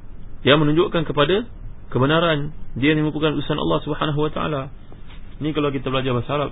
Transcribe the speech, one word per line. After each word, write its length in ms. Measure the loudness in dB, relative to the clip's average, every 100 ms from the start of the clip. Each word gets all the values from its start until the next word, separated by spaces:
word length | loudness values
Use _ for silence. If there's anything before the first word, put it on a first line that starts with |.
| -12 -12 -10 0
yang 160 | 6 6
menunjukkan 480 | 6 4 2 0 0
kepada 400 | 2 2 2 -2 -10 -12 -12 -4
kebenaran 580 | 2 4 4 4 0 -2 -6 -6
dia 220 | 0 2 4
ni 80 |
merupakan 320 | 2 0 0 0
utusan 180 | -2
Allah 240 | 0 0 0
Subhanahu 360 | -2 -2 0 0 0
Wa 40 |
Taala? 300 | -2 -2 -4 -6 -10 -14 -14 -14 -12 -12 -6
Ni 140 | -2
kalau 160 | 0 0
kita 240 | 0 -2
belajar 240 | -2 0 0
bahasa 160 | 0
Arab, 160 | -2 -2